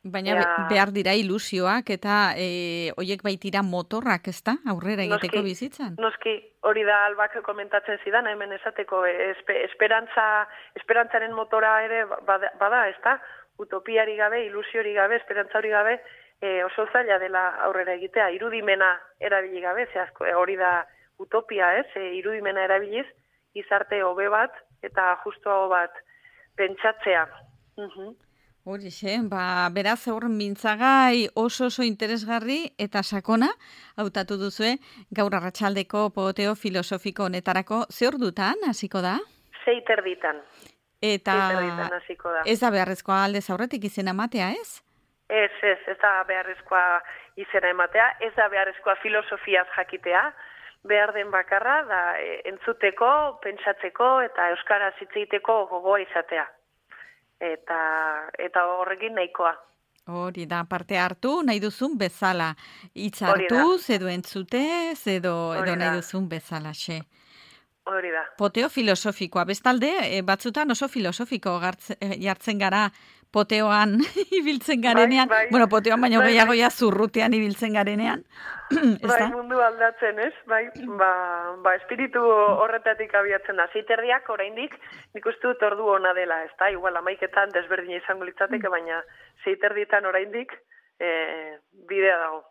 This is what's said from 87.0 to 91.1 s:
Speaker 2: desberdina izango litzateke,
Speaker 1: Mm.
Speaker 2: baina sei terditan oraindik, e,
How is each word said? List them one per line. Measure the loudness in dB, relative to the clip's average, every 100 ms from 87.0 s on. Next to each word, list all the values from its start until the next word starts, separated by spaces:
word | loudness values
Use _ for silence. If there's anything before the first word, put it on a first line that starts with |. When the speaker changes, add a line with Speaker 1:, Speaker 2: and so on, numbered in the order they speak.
| -4 -4 0 0 2
Speaker 2:
desberdina | -2 -2 -4 -4 -8
izango | -6 -6
litzateke, | -6 -4 -4 -2 -2
Speaker 1:
Mm. |
Speaker 2:
baina | -4 -4 -8 -8 -20 -20 _
sei | -4 0
terditan | 0 -2 0 0 2
oraindik, | -2 -2 -8 -10 -16 _ _ _ _
e, | -2